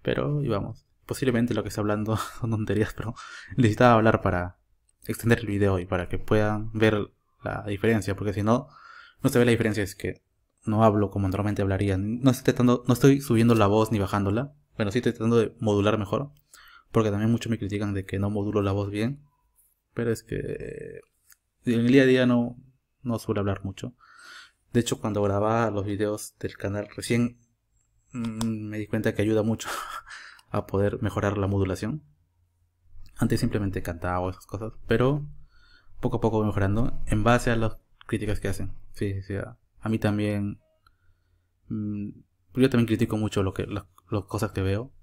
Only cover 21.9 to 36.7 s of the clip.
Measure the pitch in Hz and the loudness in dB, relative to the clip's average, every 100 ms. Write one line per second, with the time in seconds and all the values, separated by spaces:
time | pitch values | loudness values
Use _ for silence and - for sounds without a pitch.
21.9 | 139 131 127 123 123 120 - - _ _ | 6 8 6 4 4 0 -6 -20 _ _
22.9 | _ 120 113 - 104 101 95 95 95 123 | _ -6 -4 -2 -2 -2 -2 -6 -8 -12
23.9 | _ - - - - - _ _ 120 113 | _ -20 -20 -20 -20 -20 _ _ 0 0
24.9 | 135 113 104 101 101 107 113 113 101 98 | -4 -4 0 0 0 0 2 0 -2 -4
25.9 | 101 104 107 - _ 107 - 98 101 104 | -2 -2 -4 -10 _ -12 -6 -6 -6 -8
26.9 | - - 117 120 - _ _ _ _ _ | -12 -2 0 0 -4 _ _ _ _ _
27.9 | _ _ 127 113 110 113 110 107 107 104 | _ _ -8 -6 -4 -4 -4 -8 -10 -6
28.9 | 113 110 - 104 110 107 110 - - - | -4 -4 -2 0 0 0 -2 -6 -10 -10
29.9 | - - - - - _ 104 - 98 101 | -14 -16 -20 -20 -20 _ -8 -4 0 0
30.9 | - 107 104 101 101 98 98 95 90 107 | 0 -4 -2 -2 0 0 0 0 -2 -4
31.9 | 151 - _ _ _ _ _ _ _ _ | -6 -10 _ _ _ _ _ _ _ _
32.9 | - - - 117 117 120 113 101 95 90 | -18 -18 -4 -2 0 0 -2 -2 -4 -6
33.9 | 85 90 90 92 92 - 101 107 - - | -6 -4 -2 -4 -6 -12 -10 -10 -12 -2
34.9 | 117 123 147 147 - - - - - - | 2 2 0 -6 -14 -20 -20 -20 -20 -20
35.9 | - 120 113 113 110 107 101 98 | -6 -4 0 0 2 0 0 0